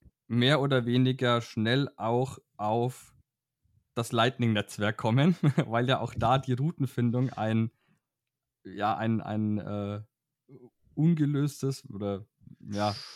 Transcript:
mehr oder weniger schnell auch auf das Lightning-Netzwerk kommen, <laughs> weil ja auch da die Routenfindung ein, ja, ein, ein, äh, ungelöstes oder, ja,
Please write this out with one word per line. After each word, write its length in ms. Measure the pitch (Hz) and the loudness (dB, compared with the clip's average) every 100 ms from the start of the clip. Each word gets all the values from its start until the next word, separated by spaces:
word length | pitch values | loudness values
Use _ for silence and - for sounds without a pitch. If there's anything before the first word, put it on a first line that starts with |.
| - _ _ | -20 _ _
mehr 340 | 117 123 147 | 2 4 4
oder 240 | 139 131 120 | 4 2 2
weniger 560 | 123 131 131 127 117 | 4 4 2 2 0
schnell 480 | 113 - 110 135 139 - | 0 -2 2 2 0 -4
auch 420 | 110 120 131 - _ - | -2 0 -2 -6 _ -6
auf 580 | 107 117 123 - - _ _ _ _ _ _ _ _ - | -2 0 -2 -4 -18 _ _ _ _ _ _ _ _ -8
das 180 | 117 | -2
Lightning-Netzwerk 840 | 117 120 127 120 107 - - 104 107 | 2 2 2 0 0 -2 -2 -2 0
kommen, 400 | 113 113 165 175 | 0 4 4 4
<laughs> 260 | 151 147 117 | 2 0 0
weil 220 | 113 123 | 0 0
ja 100 | 127 | 0
auch 140 | 113 - | -2 -2
da 220 | 113 135 | 2 2
die 160 | 135 | 0
Routenfindung 800 | 123 151 - 131 - 120 123 131 | -2 -2 -2 -4 0 0 0 -2
ein, 380 | - 110 110 113 - _ _ _ _ _ _ _ _ | -2 0 0 0 -4 _ _ _ _ _ _ _ _
ja, 320 | 95 95 104 85 | -16 -4 -2 0
ein, 240 | 113 110 | 0 -2
ein, 380 | - 107 107 104 | -2 -4 -2 -2
äh, 440 | - 104 101 104 107 _ _ _ _ - 123 _ _ - | -4 -6 -6 -8 -12 _ _ _ _ -20 -20 _ _ 0
ungelöstes 920 | 160 160 147 143 147 - 135 135 - | 2 4 2 0 -2 -2 -6 -6 -10
oder, 360 | 101 104 98 113 _ - - | -8 -6 -6 -10 _ -20 -20
ja, 340 | - 101 104 104 - | -10 -2 -2 -4 -10